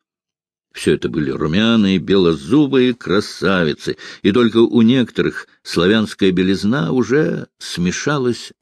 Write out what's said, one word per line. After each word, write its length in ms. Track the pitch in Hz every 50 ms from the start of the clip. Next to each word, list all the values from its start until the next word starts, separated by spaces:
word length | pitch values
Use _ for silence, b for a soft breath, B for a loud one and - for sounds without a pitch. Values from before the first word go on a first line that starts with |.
| _ _ _ _ _ _ _ _ _ _ _ _ _ _ _
Всё 160 | - - 98
это 160 | 78 73 - -
были 220 | - 82 76 65
румяные, 680 | 65 - 76 78 80 101 110 113 117 113 101 95 95
белозубые 960 | 90 78 - 95 98 90 85 82 71 69 76 117 151 151 135 139 131 127 127
красавицы, 1040 | 120 - - - 85 104 104 - - - - 90 98 90 85 76 71 - - - - B B B B B
и 100 | - 101
только 280 | 98 123 120 113 104 113
у 240 | 117 - - 120
некоторых 680 | 113 110 131 135 117 - - - 80 73 - - - _ _ _
славянская 720 | _ - - 85 82 92 107 113 107 - - - 101 95
белизна 600 | 90 92 92 92 98 90 92 104 123 147 165 160
уже 540 | 151 127 117 104 127 147 160 170 170 - - - _
смешалась 960 | _ - - - - 87 90 85 - - 143 147 143 127 123 117 - - - - _